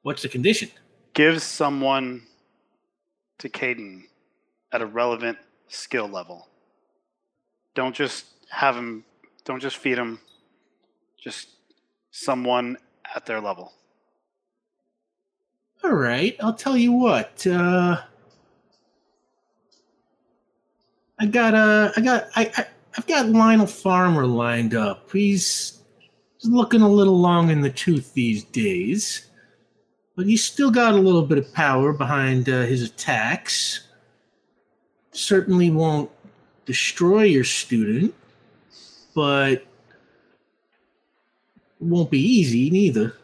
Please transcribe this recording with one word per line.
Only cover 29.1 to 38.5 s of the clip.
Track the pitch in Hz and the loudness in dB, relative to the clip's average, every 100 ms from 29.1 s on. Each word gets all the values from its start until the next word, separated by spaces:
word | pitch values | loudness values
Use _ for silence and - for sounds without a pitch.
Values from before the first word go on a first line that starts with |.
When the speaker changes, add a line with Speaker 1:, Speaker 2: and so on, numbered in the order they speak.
| - - _ _ _ _ _ _ _ _ - | -10 -14 _ _ _ _ _ _ _ _ -6
Speaker 1:
but | 196 | 0
he's | 220 | 0
still | - - 277 | 0 0 2
got | 233 233 | 4 4
a | 202 | 4
little | 190 170 | 4 4
bit | 147 147 | 2 0
of | 139 | -2
power | - 147 131 139 | -2 0 2 0
behind, | 147 131 143 131 131 127 | -2 -4 -2 0 0 0
uh, | 127 | -2
his | 120 127 | -2 -2
attacks. | 117 - - 120 113 180 - - - - - _ _ _ _ _ _ _ _ _ _ _ _ | -4 -8 -4 -2 -2 -6 -6 -6 -6 -8 -14 _ _ _ _ _ _ _ _ _ _ _ _
Certainly | - - 190 190 180 175 | -10 0 0 2 2 2
won't | 156 160 151 143 _ - _ _ _ - | 2 0 0 -4 _ -20 _ _ _ -8
destroy | 127 - - 175 208 | -4 -4 0 2 4
your | 208 143 | 6 4
student, | 120 - - 117 104 117 214 - _ _ _ | 2 -4 -2 -2 0 0 -2 -4 _ _ _